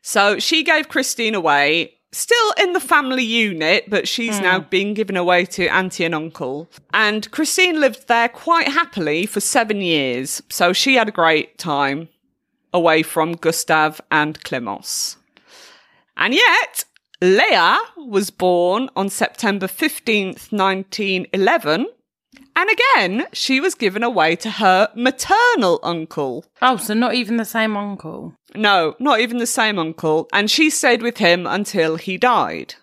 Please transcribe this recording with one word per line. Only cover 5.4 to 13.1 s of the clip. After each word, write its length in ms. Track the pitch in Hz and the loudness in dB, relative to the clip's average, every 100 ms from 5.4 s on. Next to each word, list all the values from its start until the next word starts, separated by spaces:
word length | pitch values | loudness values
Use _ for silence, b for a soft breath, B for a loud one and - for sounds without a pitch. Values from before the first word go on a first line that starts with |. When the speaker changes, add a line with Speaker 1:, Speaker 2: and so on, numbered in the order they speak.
| 185 | 0
Speaker 1:
to 200 | - 175 | -2 0
auntie 380 | 185 185 - 170 | 0 -2 -4 -4
and 100 | 165 | -2
uncle. 520 | 160 - 131 143 170 - _ | -6 -8 -8 -8 -12 -20 _
And 360 | 202 214 214 214 | 0 0 -2 -6
Christine 500 | - 311 - 370 311 | -4 -4 0 0 2
lived 280 | 269 214 _ | 0 -2 _
there 220 | 233 233 | 0 0
quite 400 | - - 339 294 | -4 0 2 2
happily 560 | 285 339 - 151 151 202 | -2 -2 -4 -2 -2 -2
for 140 | - | -4
seven 400 | - 262 220 208 | 0 0 0 -4
years. 600 | 185 160 135 123 135 - - | 0 0 0 -4 -6 -10 -10
So 240 | - 175 | 0 2
she 220 | 180 - 262 | 2 2 4
had 140 | 214 | 2
a 20 | |
great 480 | 208 165 156 - _ | 2 2 2 0 _
time 480 | 175 143 139 139 165 _ _ _ _ _ _ | -6 -2 -2 -4 -10 _ _ _ _ _ _
away 300 | 180 165 160 | 0 4 2
from 320 | 160 | 0